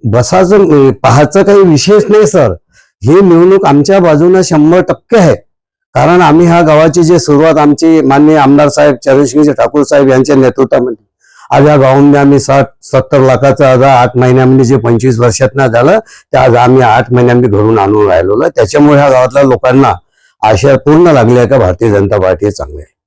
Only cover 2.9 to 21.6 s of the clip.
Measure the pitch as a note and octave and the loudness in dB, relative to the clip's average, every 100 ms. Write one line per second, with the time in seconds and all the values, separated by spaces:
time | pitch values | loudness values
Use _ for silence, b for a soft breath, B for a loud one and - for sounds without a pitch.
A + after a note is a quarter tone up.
2.9 | _ G#2+ E3+ G3 E3 F3 F#3+ F#3+ C#3+ C#3+ | _ 0 2 2 2 2 0 0 0 0
3.9 | G3 F3 D3+ F3 F#3 F3 D#3+ D3+ F3 F3+ | 0 0 0 0 0 0 0 0 0 -2
4.9 | D#3+ _ A#3 E3+ A2 _ _ _ _ _ | -6 _ 0 0 -2 _ _ _ _ _
5.9 | C3 C#3+ F3 E3 D3+ E3+ E3+ D#3+ D3+ D#3+ | -4 0 0 2 2 2 0 0 2 0
6.9 | D3+ D#3+ E3+ - C#3+ D#3+ D3+ D3 C#3+ D#3+ | 0 0 0 0 0 0 0 0 0 0
7.9 | D#3+ C3+ C#3 D3+ D#3 C3+ C#3+ D3 C#3+ D3 | 0 0 0 2 2 2 2 0 0 0
8.9 | C3+ - C3+ C#3+ C3 D3+ C3+ A#2 D3 C#3+ | 0 -2 0 0 0 -2 0 -2 -2 -2
9.9 | C#3+ C3+ C3 C3+ C#3 C3 A#2+ C3 C#3 B2 | 0 0 0 0 0 0 -2 -2 -2 -4
10.9 | A2+ _ _ b b b C3 C#3+ D3+ C3 | -8 _ _ b b b 0 2 2 2
11.9 | C3+ C#3+ C#3+ C#3 C#3+ - C#3 C3 _ - | 2 2 2 2 0 0 -2 -2 _ -6
12.9 | C3+ C3 C#3+ C3 B2 C#3 C3 C#3+ B2+ C3+ | -4 -2 0 0 0 0 0 0 2 2
13.9 | C3 B2 B2 B2+ B2+ B2+ C3 B2 C3+ A#2 | 2 0 -2 0 0 2 0 0 0 0
14.9 | A#2 B2+ A2+ A#2+ A2 C3 C#3 C3 A2+ C3+ | -2 -2 -2 -2 -2 -4 -2 -2 0 0
15.9 | G#3+ - - _ C3+ C3 A#2 B2 C3 B2 | -2 -4 -20 _ -2 0 0 2 2 2
16.9 | A2+ B2 B2 B2 A#2+ B2 G2 G#2+ A2+ G2 | 0 -2 -2 0 0 0 -2 0 0 0
17.9 | G#2+ G#2 F2 F2+ G#2 D3 - - D3 D3 | 0 0 0 -2 -2 -4 -2 -2 0 2
18.9 | C#3+ C#3+ C3 B2+ C3+ C#3 B2 B2+ C3 C3 | 2 2 0 0 0 0 0 0 0 0
19.9 | F#2+ _ _ _ _ G#2+ G#2+ C#3 C3+ - | -2 _ _ _ _ -2 0 0 -2 0
20.9 | D#3 F3 D3 A2+ B2 A#2 C#3 | 2 2 2 2 0 0 0